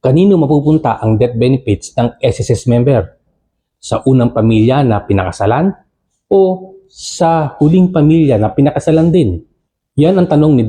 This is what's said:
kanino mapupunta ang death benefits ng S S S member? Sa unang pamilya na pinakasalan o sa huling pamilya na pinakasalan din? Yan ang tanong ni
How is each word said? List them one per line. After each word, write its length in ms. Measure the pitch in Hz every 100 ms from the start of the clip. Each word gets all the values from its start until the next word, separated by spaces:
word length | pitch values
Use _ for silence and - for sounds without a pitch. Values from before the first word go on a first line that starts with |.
| 131
kanino 320 | 147 196 185
mapupunta 640 | 139 147 143 156 123 113
ang 160 | 110 107
death 160 | 120
benefits 640 | 113 123 135 - 98 - -
ng 240 | 120 -
S 240 | 127 - 117
S 80 |
S 160 | 120 -
member? 400 | 120 123 123 92 _ _ _ _ _ _ _
Sa 240 | - 113 135
unang 320 | 131 120 117
pamilya 480 | 110 110 110 131 131
na 160 | 104
pinakasalan 720 | - 98 92 - 101 127 190 - _ _ _ _ _
o 120 | 196 190 185 - - _
sa 640 | - - - 165 165 147 -
huling 320 | 147 185 180
pamilya 480 | 175 147 165 147 110
na 160 | -
pinakasalan 560 | - 139 143 165 160 165
din? 320 | 175 120 90 - _ _ _ _ -
Yan 240 | 156 190
ang 80 | 175
tanong 320 | 151 151
ni 20 | 135